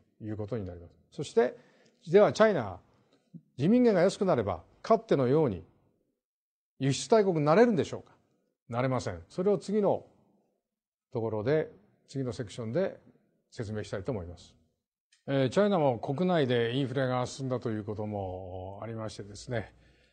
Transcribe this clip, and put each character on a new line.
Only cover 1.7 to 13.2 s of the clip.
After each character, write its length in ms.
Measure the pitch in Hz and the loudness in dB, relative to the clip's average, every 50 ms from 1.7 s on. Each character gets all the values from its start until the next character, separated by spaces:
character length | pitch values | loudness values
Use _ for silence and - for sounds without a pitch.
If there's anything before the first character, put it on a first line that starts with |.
| _ _ _ _ _ _ _ - | _ _ _ _ _ _ _ 4
で 80 | 151 202 | 6 6
は 140 | 208 165 131 | 6 6 6
チ 100 | - 208 | 4 4
ャ 80 | 220 | 4
イ 20 | 208 | 4
ナ、 260 | 156 117 101 90 - - _ _ _ _ _ _ _ _ _ _ 170 _ _ _ | 2 -2 -4 -8 -12 -16 _ _ _ _ _ _ _ _ _ _ -20 _ _ _
人 160 | - 127 175 | -2 2 4
民 120 | 226 247 247 | 4 6 6
元 100 | 240 208 | 6 6
が 80 | 180 | 6
安 180 | 165 196 190 - | 4 2 2 0
く 60 | 220 | 0
な 100 | 185 165 | 2 2
れ 80 | 123 104 | 2 2
ば、 180 | 101 90 82 - _ _ _ | 0 -2 -6 -8 _ _ _
か 180 | _ - 226 220 | _ 2 2 2
つ 80 | 220 - | 4 0
て 80 | 185 | 2
の 120 | 143 131 120 | 2 2 2
よ 180 | 135 160 160 | 2 2 2
う 40 | 131 | 2
に 140 | 98 85 82 - _ _ _ _ _ _ _ _ _ _ _ _ _ _ _ _ _ _ _ _ _ _ | -2 -4 -10 -16 _ _ _ _ _ _ _ _ _ _ _ _ _ _ _ _ _ _ _ _ _ _
輸 120 | 135 139 | 0 0
出 180 | 135 - - - | 0 0 2 4
大 140 | 233 220 202 | 4 6 6
国 160 | 196 175 160 | 4 2 2
に 60 | 147 | 4
な 100 | 147 156 | 4 6
れ 100 | 190 240 | 6 6
る 60 | 240 | 6
ん 60 | 220 156 | 4 0
で 80 | 117 | 0
し 80 | - - | -2 -4
ょ 60 | 101 | -10
う 20 | - | -12
か？ 80 | - - _ _ _ _ _ _ _ _ _ _ _ | -16 -20 _ _ _ _ _ _ _ _ _ _ _
な 140 | 120 117 | -4 -2
れ 80 | 123 135 | 0 0
ま 100 | 131 123 | 0 -2
せ 120 | 110 117 | -2 -4
ん。 100 | 95 85 85 _ | -8 -8 -12 _
そ 120 | - - | -8 -2
れ 100 | 185 202 | 0 0
を 60 | 202 175 | 0 0
次 240 | - - 190 214 | -2 -2 -2 0
の 240 | 202 180 127 - - - _ _ _ _ _ _ _ _ _ _ _ _ _ _ _ _ _ _ _ _ _ | 2 2 0 0 -4 -12 _ _ _ _ _ _ _ _ _ _ _ _ _ _ _ _ _ _ _ _ _
と 80 | 120 | -6
こ 80 | 113 113 | -4 -4
ろ 140 | 104 107 104 | -4 -4 -2
で、 280 | 123 151 156 156 - - - _ _ _ _ _ _ | 0 0 0 0 -4 -8 -20 _ _ _ _ _ _
次 160 | - 135 135 | -8 -6 -6
の 80 | 123 113 | -6 -6
セ 100 | - 123 | -8 -10
ク 80 | 104 | -10
シ 100 | - - | -10 -10
ョ 40 | 117 | -10
ン 80 | 110 117 | -6 -2
で 260 | 160 190 - - - _ - _ _ | -2 -2 -4 -6 -10 _ -20 _ _